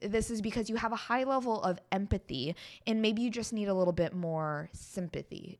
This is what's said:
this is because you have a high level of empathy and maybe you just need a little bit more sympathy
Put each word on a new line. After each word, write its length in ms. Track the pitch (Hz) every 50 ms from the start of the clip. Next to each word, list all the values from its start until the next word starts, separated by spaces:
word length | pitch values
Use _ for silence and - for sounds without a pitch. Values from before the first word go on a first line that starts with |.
this 280 | - 202 202 226 214 -
is 140 | 233 214
because 260 | 208 226 - 240 220 233
you 60 | 220
have 160 | 226 226 226
a 60 | 226
high 260 | 214 - - 233 254
level 400 | 262 269 269 262 247 247 220 208
of 160 | - 190 180 180 - _
empathy 640 | 196 190 202 - 208 190 - - - 131 123 151 170 - - - - - -
and 160 | 240 220 220
maybe 220 | 220 214 214 220
you 80 | 240 247
just 220 | 214 240 220 -
need 160 | 233 214 208 202
a 60 | 196
little 180 | 185 185 175
bit 200 | 170 170 170 151
more 560 | - 180 175 165 160 156 156 151 151 147 156 -
sympathy 840 | - - - - - 190 180 160 - 139 139 - - - - - -